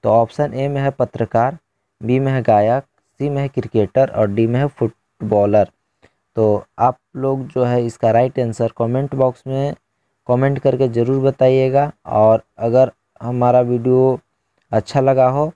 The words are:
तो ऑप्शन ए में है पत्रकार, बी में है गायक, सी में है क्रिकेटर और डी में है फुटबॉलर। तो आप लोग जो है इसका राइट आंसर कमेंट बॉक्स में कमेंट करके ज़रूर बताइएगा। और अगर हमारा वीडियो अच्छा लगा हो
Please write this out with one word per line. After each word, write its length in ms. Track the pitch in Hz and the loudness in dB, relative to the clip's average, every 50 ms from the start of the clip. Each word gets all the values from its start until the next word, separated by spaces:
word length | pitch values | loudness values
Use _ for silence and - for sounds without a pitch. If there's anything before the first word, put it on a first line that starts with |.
| - | 0
तो 60 | 113 | 2
ऑप्शन 440 | 110 117 117 113 - - 143 - 110 | 2 2 2 0 -2 -6 -6 -6 -4
ए 140 | 131 135 143 | -6 -6 -4
में 120 | 143 139 | -4 -2
है 100 | 139 139 | -4 -4
पत्रकार, 640 | 135 - 127 117 - - 113 - - 117 117 131 160 165 _ _ _ _ _ _ _ _ | -2 -4 -6 -6 -4 -8 -8 -2 0 0 0 0 -4 -8 _ _ _ _ _ _ _ _
बी 180 | 110 110 123 131 | -4 -2 -2 0
में 140 | 139 135 | 0 -2
है 100 | 135 131 | -2 -2
गायक, 420 | 117 - 110 104 104 110 120 135 - _ _ _ _ _ _ _ | 0 2 2 2 2 2 0 -2 -4 _ _ _ _ _ _ _
सी 80 | 139 147 | -8 -6
में 120 | 143 139 | -4 -4
है 60 | 139 139 | -6 -4
क्रिकेटर 600 | _ 131 - - - 113 104 - _ 131 135 127 | _ -8 -8 -2 -2 -2 -2 0 _ 0 0 0
और 200 | - - 110 101 | 0 -2 -2 -2
डी 160 | 101 107 113 | 0 0 0
में 120 | 113 120 123 | 0 0 -2
है 60 | 143 143 | -2 -4
फुटबॉलर। 1000 | _ - 120 107 - _ _ _ _ _ - 104 107 104 101 104 101 107 98 - _ _ _ _ _ _ _ _ _ _ _ _ _ | _ -4 -6 -6 -6 _ _ _ _ _ -4 0 0 2 2 4 4 2 2 0 _ _ _ _ _ _ _ _ _ _ _ _ _
तो 280 | 113 110 107 104 101 - _ _ - | 0 0 0 0 -2 -4 _ _ 0
आप 200 | 113 127 127 _ _ _ _ | 0 0 0 _ _ _ _
लोग 300 | 135 131 135 135 135 131 | -6 -4 -4 -4 -4 -6
जो 180 | 139 - 127 123 | -8 -4 -2 -2
है 200 | 120 123 123 117 | 0 0 -2 -2
इसका 240 | 117 113 _ - 113 | -4 -6 _ -2 0
राइट 280 | 110 117 127 131 - - | 2 2 0 0 0 -4
आंसर 320 | 123 117 110 - 117 113 - _ | -4 -4 -2 -4 -4 -6 -4 _
कमेंट 360 | 117 117 120 131 139 139 - | -4 -2 -2 -4 -4 -4 -2
बॉक्स 280 | 123 131 127 123 _ _ | -2 -2 -2 -2 _ _
में 280 | 131 131 135 139 143 143 _ _ _ _ _ _ _ _ _ _ - | -8 -6 -4 -4 -6 -6 _ _ _ _ _ _ _ _ _ _ -2
कमेंट 300 | 123 123 135 139 139 135 | -2 0 0 0 -2 0
करके 300 | - 139 131 127 135 127 | -2 -2 0 0 -2 -2
ज़रूर 320 | 113 117 117 120 135 135 | 0 -2 0 0 0 0
बताइएगा। 680 | 131 135 139 _ 131 131 131 135 131 131 131 139 143 151 - _ _ | 0 -2 0 _ 2 4 4 2 2 2 2 0 0 0 -6 _ _
और 360 | - - 107 107 110 113 113 - _ _ - | -4 0 2 4 4 4 2 -2 _ _ -6
अगर 340 | 113 117 113 127 131 120 - _ _ _ _ _ | -4 0 2 2 2 2 0 _ _ _ _ _
हमारा 400 | 120 117 123 123 120 123 123 123 | -10 -6 -4 0 0 2 4 2
वीडियो 560 | 123 120 123 120 117 127 127 127 131 131 127 - _ _ _ _ _ _ _ _ _ _ | 2 2 -2 -2 0 2 2 4 4 2 0 -2 _ _ _ _ _ _ _ _ _ _
अच्छा 280 | - 110 - - - 143 | -4 -4 -4 -2 -2 0
लगा 280 | 131 135 135 127 127 127 | 2 2 2 4 2 2
हो 220 | 131 143 151 160 - | 2 0 -4 -4 -6